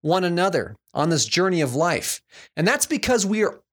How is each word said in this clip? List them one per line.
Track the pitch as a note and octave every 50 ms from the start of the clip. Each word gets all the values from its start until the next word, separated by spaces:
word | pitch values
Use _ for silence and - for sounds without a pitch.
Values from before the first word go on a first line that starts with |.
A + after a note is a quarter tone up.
one | - D3+ E3+ F#3 F#3
another | F3 F3 E3+ F#3 G3 E3+ C#3+ G2+ E2+ G#2+ - _ _ _
on | - D3 E3
this | E3 D3+ -
journey | - - - F3+ F#3+ F#3 E3+
of | D#3 C3 A#2+
life. | C3+ D#3+ F3 D#3+ - - - - - _ _ - - - - _
And | - D#3+
that's | G3 C4 C#4+ -
because | - D#4+ - - - B3+ A#3 F#3+
we | G3 G#3+ G#3+ G#3+
are | - - - _ _